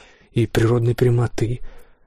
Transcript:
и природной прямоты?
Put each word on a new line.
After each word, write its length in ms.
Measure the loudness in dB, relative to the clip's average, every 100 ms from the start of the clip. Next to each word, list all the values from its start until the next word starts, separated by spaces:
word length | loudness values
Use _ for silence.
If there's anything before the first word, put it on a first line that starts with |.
| -20 _ _
и 140 | -2 -2
природной 480 | 0 2 2 0
прямоты? 680 | 2 2 2 0 -2 -4 -4 -8 -14 -20 _